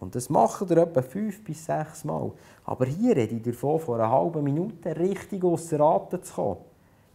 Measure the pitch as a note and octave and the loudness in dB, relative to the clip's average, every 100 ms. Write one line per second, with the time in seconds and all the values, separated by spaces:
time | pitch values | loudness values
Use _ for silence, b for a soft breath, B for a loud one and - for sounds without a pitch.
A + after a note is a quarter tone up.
0 | F#2 B2+ B2+ E3+ A3+ - F#3+ E3 E3+ E3 | -8 -6 0 4 4 2 2 4 4 2
1 | B2+ G3 G#3+ F#3 - C#3+ - D3+ D3+ - | 0 -2 -6 -6 -10 -10 -4 -4 -4 -8
2 | D3+ D#3+ A2 B B B - G#2+ B2+ D#3 | -6 -4 -6 B B B -8 -2 -2 0
3 | B3 F3+ A2 A#2 A#2 A#2+ C#3 D#3+ D#3+ A#2 | 2 2 2 -2 -4 -4 -2 -2 -2 0
4 | A2 C3 F3 D#3+ C#3+ C#3+ G3 - F3+ D#3 | 2 2 2 0 0 0 -2 -6 -6 -2
5 | F3+ F#3+ - G3+ F3+ E3 E3 D3 D3 G3 | 0 -2 -6 -2 0 0 0 4 4 4
6 | G3 F3+ - - D#3 F#2 - b b b | 0 -8 -6 -4 -4 -4 -10 b b b
7 | b | b